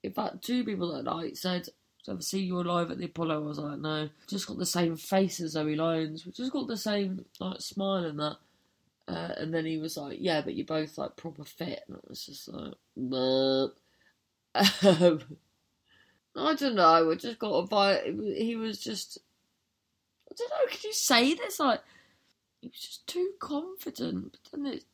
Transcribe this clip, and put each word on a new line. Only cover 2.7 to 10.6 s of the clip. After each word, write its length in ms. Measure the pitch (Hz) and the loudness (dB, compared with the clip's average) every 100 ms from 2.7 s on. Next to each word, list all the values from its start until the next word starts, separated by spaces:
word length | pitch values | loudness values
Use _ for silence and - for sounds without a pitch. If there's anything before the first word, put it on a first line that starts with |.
| 175 170 | 2 0
at 80 | - | -4
the 60 | 175 | -6
Apollo?" 380 | - 165 151 | -2 -2 0
I 20 | 151 | -2
was 120 | 147 | -6
like, 200 | 147 143 | -6 -4
"No." 320 | 156 156 151 _ - | -4 -2 -4 _ -8
"Just 180 | 196 - | -6 -6
got 100 | - | -4
the 80 | 180 | -2
same 300 | - 170 160 | 2 2 0
face 440 | - 190 190 - | 2 4 4 0
as 120 | 160 | -4
Zoe 240 | 156 151 151 | 0 0 2
Lyons." 500 | 165 160 156 160 180 | 2 2 0 -6 -12
"We 60 | |
just 200 | - 254 | -6 -2
got 140 | 277 240 | -2 -2
the 80 | 220 | -4
same, 500 | 220 208 196 190 - - | 0 0 0 -4 -10 -8
like, 220 | 185 185 | -6 -6
smile 440 | - 196 196 190 | -8 -2 0 0
and 140 | 170 147 | 0 -2
that." 200 | 151 - _ _ _ _ _ _ - | -2 -4 _ _ _ _ _ _ -8
Uh, 260 | 170 170 - | -6 -4 -4
and 140 | 160 | -2
then 140 | 165 160 | -2 0
he 120 | 160 | -2
was 180 | 160 - | -4 -6
like, 220 | 139 - | -8 -2
"Yeah, 200 | 180 156 | 0 0
but 140 | 147 | 0
you're 120 | - | -4